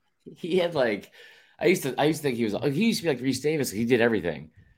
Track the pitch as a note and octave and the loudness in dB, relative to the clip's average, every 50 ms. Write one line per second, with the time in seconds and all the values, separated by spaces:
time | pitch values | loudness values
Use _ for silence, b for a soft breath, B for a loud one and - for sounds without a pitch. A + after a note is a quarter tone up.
0 | _ _ _ _ - C3+ C3+ - - E3+ D#3 F#3 E3+ F3 D#3+ D3 B2+ A2+ G#2 F#2+ | _ _ _ _ -20 -20 -20 -12 -6 -2 0 0 0 0 0 0 0 0 0 -2
1 | - - b b b b b b b b b b - D#3+ F#3+ - - C3+ B2 - | -6 -12 b b b b b b b b b b 2 2 2 2 0 -4 -2 0
2 | C#3 D#3 D#3 D3+ C#3+ C#3+ A#2+ A2+ A#2 G#2+ G2 - - D3 C3+ D#3 A3+ A#3 G3+ - | 2 2 2 0 -2 -4 -2 0 -2 -2 -2 -2 -2 -2 0 2 2 2 2 0
3 | E3 E3 C#3 A#2 B2+ C3+ B2+ - - D3 D#3+ D3+ B2+ - F#2+ G#2 A#2+ A#2 C3 A2+ | 0 -2 -2 -2 -2 -2 -2 -2 -2 -2 -2 -2 -2 -4 -2 -4 0 2 4 4
4 | A2+ A#2+ A2+ G2 D#2+ F2 D2+ C#2 D#2 - _ _ - _ _ | 4 4 2 2 -2 -2 -6 -6 -10 -18 _ _ -20 _ _